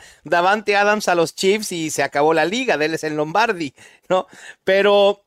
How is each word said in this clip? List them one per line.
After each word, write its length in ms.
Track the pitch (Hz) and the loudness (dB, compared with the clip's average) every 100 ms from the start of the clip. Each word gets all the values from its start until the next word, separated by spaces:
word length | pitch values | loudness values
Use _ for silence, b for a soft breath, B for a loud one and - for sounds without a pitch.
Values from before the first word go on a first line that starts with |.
| B B | B B
"Davante 520 | 147 175 180 214 208 202 | -2 0 2 0 0 0
Adams 320 | 202 214 202 | 2 0 0
a 60 | |
los 200 | 175 160 | 0 0
Chiefs 380 | - 190 214 208 | 0 0 0 -2
y 180 | 175 156 | -8 -6
se 120 | 143 | -4
acabó 300 | 139 143 151 | -4 0 2
la 120 | 160 160 | 2 0
liga, 300 | 226 254 151 | -2 -2 -2
déles 260 | 156 160 | -2 -4
el 120 | 156 151 | -6 -6
Lombardi", 580 | 151 190 226 180 147 - B B - | -4 0 0 -2 -8 -12 B B -4
¿no? 180 | 185 - B B B | -2 -2 B B B
Pero, 600 | - 196 196 202 202 202 | 0 2 4 4 4 0